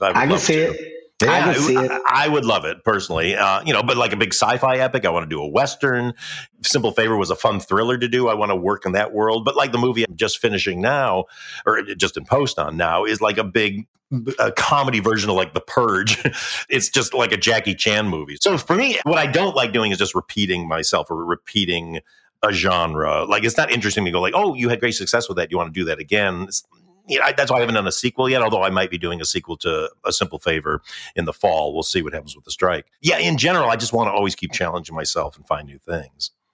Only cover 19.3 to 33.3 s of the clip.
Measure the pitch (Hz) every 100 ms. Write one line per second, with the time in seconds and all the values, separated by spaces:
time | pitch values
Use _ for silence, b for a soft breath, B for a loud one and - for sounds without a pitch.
19.3 | 147 190 143 120 113 107 95 98 92 -
20.3 | 107 98 90 82 80 80 90 78 82 85
21.3 | 85 - 107 90 87 82 82 b b b
22.3 | _ 107 95 92 90 82 78 76 76 87
23.3 | 104 110 135 143 120 101 101 92 87 92
24.3 | - 208 131 120 117 117 110 - 117 117
25.3 | 90 80 87 85 80 82 76 73 104 98
26.3 | 90 95 - - _ _ _ - 135 143
27.3 | 139 139 127 120 110 95 - 123 - 131
28.3 | 131 110 104 95 95 95 87 85 87 80
29.3 | 90 - 82 87 78 80 - - - -
30.3 | 76 87 80 78 73 B B B - 82
31.3 | - 98 80 73 78 78 92 76 78 73
32.3 | - - - 92 85 - _ 160 160 170